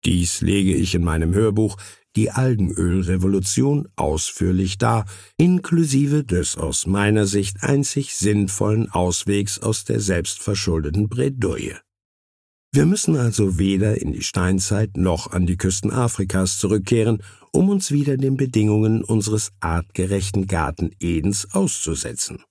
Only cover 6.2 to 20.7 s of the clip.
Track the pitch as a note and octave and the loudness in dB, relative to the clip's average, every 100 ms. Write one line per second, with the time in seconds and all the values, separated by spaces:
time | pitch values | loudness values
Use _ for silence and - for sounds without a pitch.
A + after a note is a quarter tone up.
6.2 | C3 F2+ - - E2 - - G2 G2+ G#2+ | 0 -2 -2 -4 -4 -4 -2 0 2 4
7.2 | G2+ G2+ G2 G2 C3 C#3 C#3 - C#3 - | 2 0 -2 -4 0 2 0 -4 -6 -2
8.2 | G2 G#2 G2 G2 G2+ A2 A2+ - F2+ E2+ | 0 2 2 0 0 0 0 0 0 0
9.2 | - G2+ G2+ - A2+ G#2+ - A#2 G2+ F2 | 0 0 0 -2 -2 -4 -2 -2 0 -2
10.2 | E2+ - - G2 - E2 D2 E2+ G#2 A2 | -2 -6 -4 -4 0 -2 0 -2 -2 0
11.2 | C3+ C3 G2+ B1+ - F#2 _ _ _ _ | -2 0 -2 -2 -6 -10 _ _ _ _
12.2 | _ _ _ _ _ C#3 D3+ G#3 - D#3+ | _ _ _ _ _ 2 4 2 2 2
13.2 | A#2+ G#2 G2+ F2+ G2 G2 G#2+ G#2+ - - | 2 2 0 2 2 2 2 0 -2 -4
14.2 | - - F2+ F#2+ F#2+ G2+ G#2+ G2 F#2 E2 | -4 -2 0 0 0 0 -2 0 0 0
15.2 | - F#2 F2 F2+ F#2+ F2+ G#2 B2 B2 - | -2 -2 0 0 0 0 -2 0 -2 -2
16.2 | G2 F#2+ F#2+ - G2+ G#2+ F#2+ A#2 A2 G#2+ | -2 0 0 0 0 0 2 2 2 0
17.2 | - - - - F#3+ G3+ F#3+ C#3+ C#3+ C3 | -4 -20 -4 2 2 2 0 0 0 0
18.2 | C3+ C3+ C3+ B2 G#2+ G#2+ A2 A2 - A2 | 0 0 0 2 2 4 4 2 0 0
19.2 | G2+ G#2+ - - E2 E2 E2+ - F#2 G2 | 0 -2 -4 -6 -2 -2 -4 -4 -2 -2
20.2 | F#2+ G#2 F#2+ F2+ D2 | -2 -2 -2 0 -2